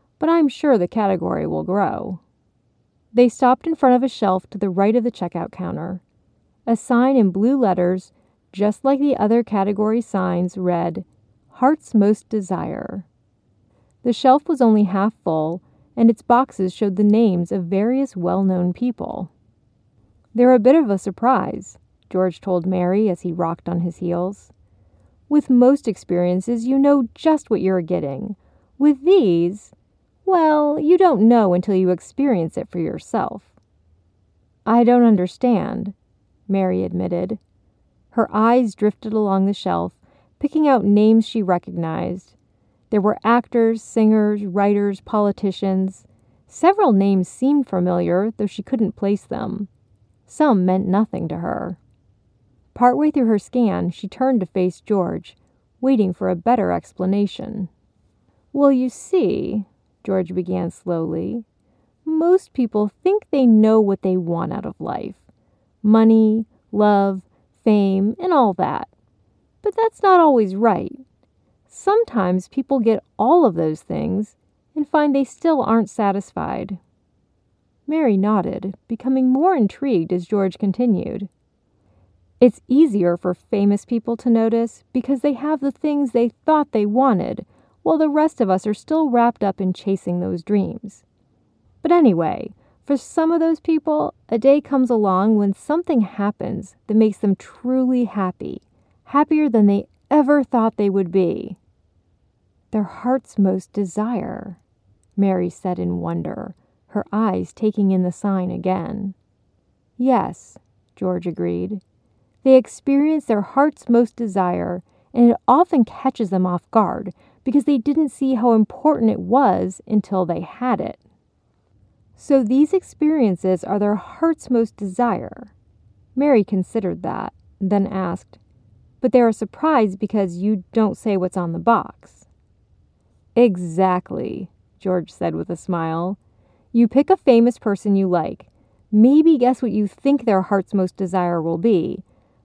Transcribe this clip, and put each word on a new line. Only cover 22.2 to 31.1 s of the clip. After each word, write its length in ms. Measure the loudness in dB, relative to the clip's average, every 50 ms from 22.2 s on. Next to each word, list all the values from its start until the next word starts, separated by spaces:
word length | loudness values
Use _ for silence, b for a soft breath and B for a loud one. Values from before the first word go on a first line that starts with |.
| -2 -2 -4 -6
told 240 | -6 -4 -4 -2 -2
Mary 440 | -2 -2 -2 0 0 0 0 0 0
as 120 | -2 -4
he 100 | -6 -8
rocked 380 | -6 -4 -4 -6 -6 -8 -8 -6
on 100 | -4 -4
his 180 | -4 -6 -6
heels. 540 | -6 -6 -4 -4 -4 -4 -6 -8 -12 _ _ _ _ _ _ _ _ _ _ _ _ _ _ _ _ _ 0
"With 200 | 0 0 2 4
most 380 | 4 4 6 6 4 2 0
experiences, 800 | -4 -6 -6 -6 -4 -2 0 0 0 0 -2 -2 -4 -4 -4 -2
you 100 | -2 0
know 300 | 2 2 4 2 2 0 -4 _
just 340 | -4 0 0 0 0 0 -2
what 120 | -4 -2
you're 200 | 0 0 0 -2
getting. 540 | -2 -2 -4 -4 -4 -6 -8 -8 -10 -12 -12 _ _ _ _ _ _ _ _
With 260 | 0 2 2 2 2 2
these, 680 | 4 4 4 4 4 2 2 0 -2 -4 -6 -16 _ _ _ _ _ _ _ _ _ _ _ -2
well, 540 | 0 2 2 4 4 2 2 2 0 -2 0
you 180 | 2 2 4
don't 300 | 4 4 4